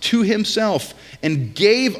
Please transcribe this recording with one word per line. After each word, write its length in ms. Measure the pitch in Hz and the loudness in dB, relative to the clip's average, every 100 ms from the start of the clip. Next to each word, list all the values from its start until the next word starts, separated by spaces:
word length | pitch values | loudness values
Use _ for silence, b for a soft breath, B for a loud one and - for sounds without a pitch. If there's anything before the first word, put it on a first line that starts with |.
to 220 | - 233 | -2 0
himself 720 | 202 214 208 - 220 165 - - B B | 0 0 -2 0 0 0 -4 -16 B B
and 320 | 156 151 117 | -2 -2 -4
gave 400 | - 196 240 262 | 2 4 4 2